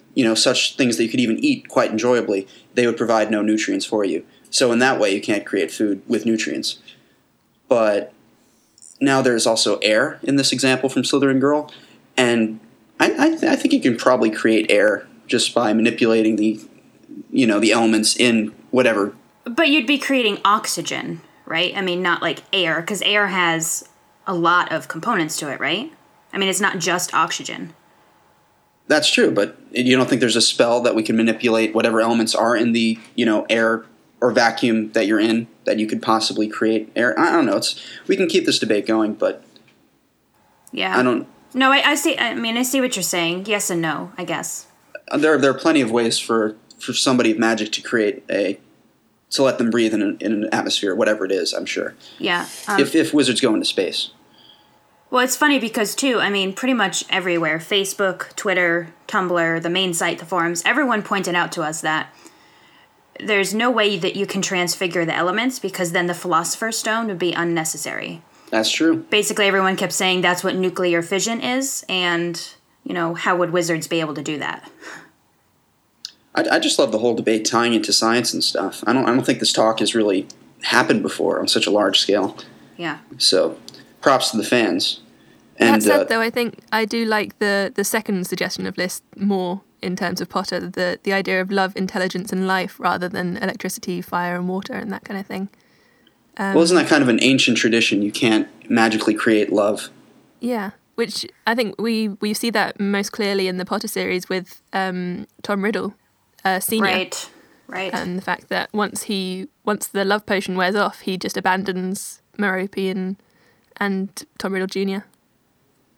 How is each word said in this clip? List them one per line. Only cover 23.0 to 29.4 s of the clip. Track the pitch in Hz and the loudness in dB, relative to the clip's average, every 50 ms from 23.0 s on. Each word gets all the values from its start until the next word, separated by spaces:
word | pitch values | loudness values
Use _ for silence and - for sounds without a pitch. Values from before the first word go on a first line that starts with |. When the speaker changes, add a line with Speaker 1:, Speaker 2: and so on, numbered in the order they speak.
Speaker 2:
air | - 190 208 208 208 | 0 0 2 2 2
has | 185 185 185 175 170 165 160 160 - - - - - _ _ _ _ _ _ - | 2 0 0 0 2 0 0 -2 -4 -6 -6 -8 -14 _ _ _ _ _ _ -8
a | 196 185 | -6 -2
lot | 170 170 165 175 175 - - | 2 2 4 4 4 2 0
of | 160 151 143 | -4 -6 -6
components | - - 160 165 233 226 180 156 156 - | -8 -10 -6 -4 -2 0 0 -2 -2 -4
to | - 160 143 | -6 -6 -8
it, | 127 - | -6 -6
right? | 131 143 170 208 277 320 - _ _ _ _ _ _ _ | -4 -4 -4 -4 -6 -10 -14 _ _ _ _ _ _ _
I | - | -4
mean, | 202 196 190 | -2 -2 0
it's | 180 185 | 0 0
not | 208 185 - 180 | 0 0 0 0
just | 160 180 170 180 170 - - | -2 -2 -2 -2 -2 -2 0
oxygen. | 160 165 170 - - 131 - - - 180 165 - _ _ _ _ _ _ _ _ _ _ _ _ _ _ _ _ _ _ _ _ _ _ | 0 0 0 -2 -8 -8 -10 -10 -10 -12 -14 -16 _ _ _ _ _ _ _ _ _ _ _ _ _ _ _ _ _ _ _ _ _ _
Speaker 1:
That's | - 147 151 147 - | 0 2 2 2 2
true, | - - - - | 4 4 4 4
but | - 101 | 4 2